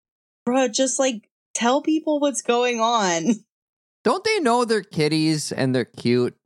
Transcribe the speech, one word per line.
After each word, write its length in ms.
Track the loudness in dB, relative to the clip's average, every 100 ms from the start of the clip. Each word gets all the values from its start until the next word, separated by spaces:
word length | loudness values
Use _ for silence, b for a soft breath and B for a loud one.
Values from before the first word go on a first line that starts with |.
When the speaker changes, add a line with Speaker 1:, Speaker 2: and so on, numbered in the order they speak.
| _ _ _ _ -2
Speaker 1:
bro, 220 | 0 0
just, 320 | 0 -2 0
like, 300 | -2 -2 _ _ _
tell 280 | -2 0 0
people 380 | 0 -2 0 0
what's 220 | 0 -2
going 400 | -2 0 0 0
on. 540 | 0 2 0 0 0 -2 _ _ _
<laughs> 360 | _ _ _
Speaker 2:
Don't 200 | 0 0 0
they 140 | 0
know 260 | 2 2 2
they're 160 | -2
kitties 720 | -2 -2 0 2 0 0 -4
and 200 | -2 0
they're 120 | 0 -2
cute? 500 | -4 0 2 0 -4